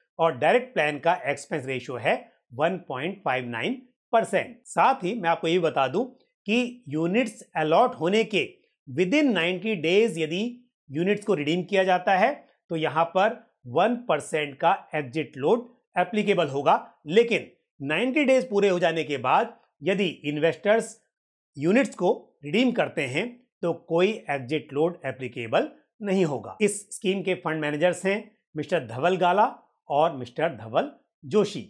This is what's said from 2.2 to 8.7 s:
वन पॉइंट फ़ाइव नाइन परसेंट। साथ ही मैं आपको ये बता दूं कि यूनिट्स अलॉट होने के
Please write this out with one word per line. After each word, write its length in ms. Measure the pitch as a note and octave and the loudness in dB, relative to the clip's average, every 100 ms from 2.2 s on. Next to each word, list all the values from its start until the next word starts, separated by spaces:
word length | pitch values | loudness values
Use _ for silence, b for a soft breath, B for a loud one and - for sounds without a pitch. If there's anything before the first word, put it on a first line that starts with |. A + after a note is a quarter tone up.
| b b b | b b b
वन 240 | A#2+ D#3+ F#3 - | -2 -2 -2 -8
पॉइंट 340 | B2+ D#3+ G3+ | -6 -6 -6
फ़ाइव 260 | D3 C3 B2 | -2 -2 -2
नाइन 320 | A#2 D3+ C4 - _ - | -4 -4 -6 -10 _ 0
परसेंट। 420 | A3+ F#3+ F#3 B2+ - - | 0 2 -2 -2 -10 -8
साथ 380 | - G#3+ C4+ | 2 2 2
ही 100 | F3 - | -2 -2
मैं 140 | E3+ | -2
आपको 180 | E3+ E3 | 0 2
ये 120 | F3+ | 2
बता 280 | E3 C#3+ C3 | 2 0 0
दूं 160 | E3 B3+ b b b - | 0 -4 b b b -2
कि 360 | A#3 B3 - - | -2 -2 -6 -8
यूनिट्स 520 | D3+ E3 G#3 A3 - - E3+ | -2 0 0 -2 -6 -10 -4
अलॉट 400 | D#3 E3+ B3 - | 2 4 4 2
होने 280 | E3 G#3+ A3+ | 0 0 0
के 220 | F3 B2+ - _ | -2 -4 -8 _